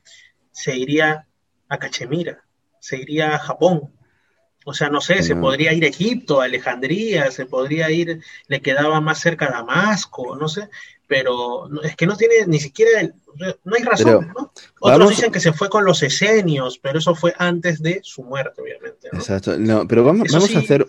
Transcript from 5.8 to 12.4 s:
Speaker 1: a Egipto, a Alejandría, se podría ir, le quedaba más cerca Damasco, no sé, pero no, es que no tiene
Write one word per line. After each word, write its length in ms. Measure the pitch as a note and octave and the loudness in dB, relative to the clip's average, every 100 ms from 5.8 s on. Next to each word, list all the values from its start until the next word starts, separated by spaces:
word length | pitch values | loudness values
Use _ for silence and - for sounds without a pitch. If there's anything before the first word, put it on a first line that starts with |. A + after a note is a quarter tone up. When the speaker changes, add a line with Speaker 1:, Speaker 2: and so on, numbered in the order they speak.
Speaker 1:
a 40 | D#3 | 0
Egipto, 520 | D3 G#3 B3 - C#3+ | 0 -4 -4 0 0
a 40 | |
Alejandría, 880 | B2 B2 C3 B2 C3 F#3+ A3+ F3 C3+ | 0 -2 -6 -6 -4 -4 -2 -2 -2
se 160 | C3+ B2+ | -4 -6
podría 420 | B2+ C3+ D#3 D#3+ | -6 -4 -2 -2
ir, 300 | D#3+ E3+ D#3+ - - - | -2 -2 -8 -14 -20 -8
le 120 | C3+ | -4
quedaba 400 | C#3+ C3+ D3+ D#3 | -2 0 2 2
más 180 | D#3 D#3 | 0 0
cerca 280 | E3+ E3 C#3+ | -2 -2 -4
Damasco, 880 | A#2+ A#2 D3 G#3 G#3 - - - C3+ | -4 -2 0 0 -2 -4 -10 -12 -6
no 120 | D#3 | -6
sé, 200 | G3+ G#3 - - _ - | -6 -10 -16 -20 _ -4
pero 600 | C3+ B2+ B2 A#2+ B2 C3 | -2 0 -2 -4 -8 -10
no, 100 | D3 | -8
es 140 | D#3 - | -8 -2
que 100 | E3+ | -2
no 100 | G#3+ | 2
tiene 300 | A3+ A3+ | 4 4